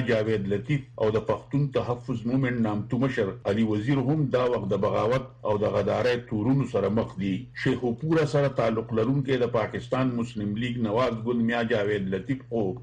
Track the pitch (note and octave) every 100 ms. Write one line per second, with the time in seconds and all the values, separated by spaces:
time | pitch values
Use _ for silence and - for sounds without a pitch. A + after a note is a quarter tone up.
0 | A#2+ A2 G#2+ G#2+ G2 G2+ - D3 - -
1 | A2 G#2+ - G#2 - C#3 C#3+ A#2+ A#2 A#2+
2 | - A#2 A#2 C3 B2+ A#2+ A2 G#2 G2+ A#2+
3 | C3+ B2 G2 - G#2 G2+ A2 G#2 A2+ C#3
4 | B2 D#3 B2+ B2 B2 A#2 G2 G2 G2+ G2+
5 | G#2+ B2+ - - G#2 G#2 G#2 G2+ G2+ G#2
6 | A#2+ A#2+ B2 A2 G#2+ C#3 A#2+ G#2+ G2 A2
7 | A2+ - G2 F#2 - - C3 B2 B2+ A2+
8 | D#3 E3 D3 D3 C#3 C3 A2+ A2 A2+ A2+
9 | A#2 C#3+ C3 B2+ A#2 A#2+ G#2 G#2 - B2+
10 | B2+ A#2 A2 G#2+ G2+ G#2 B2 A#2+ A2+ G#2+
11 | B2+ A2+ A2+ A#2+ A2+ A#2+ A#2 A2+ G2+ G#2
12 | F#2+ F#2+ A2+ C3 - A#2 G2 F2+